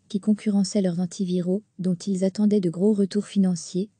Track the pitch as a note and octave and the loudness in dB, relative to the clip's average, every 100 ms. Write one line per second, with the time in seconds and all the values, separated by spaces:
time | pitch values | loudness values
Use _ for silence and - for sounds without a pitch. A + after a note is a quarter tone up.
0 | - G#3 G3+ G#3 - G3+ F#3+ G#3+ F#3 E3+ | -8 -4 0 0 0 0 0 0 0 0
1 | F3+ - F#3 F3+ F3 F#3+ - - F3+ F3 | -4 -4 -2 -2 0 -2 -4 -6 -2 -2
2 | - F#3+ F#3+ F#3+ G#3 G#3 F3 E3+ G3+ G#3 | -2 0 0 2 2 4 2 2 2 2
3 | G3 G#3 G3+ G3+ F#3+ F3 - F3+ G#3 _ | 0 -2 -2 0 2 0 -4 -6 -6 _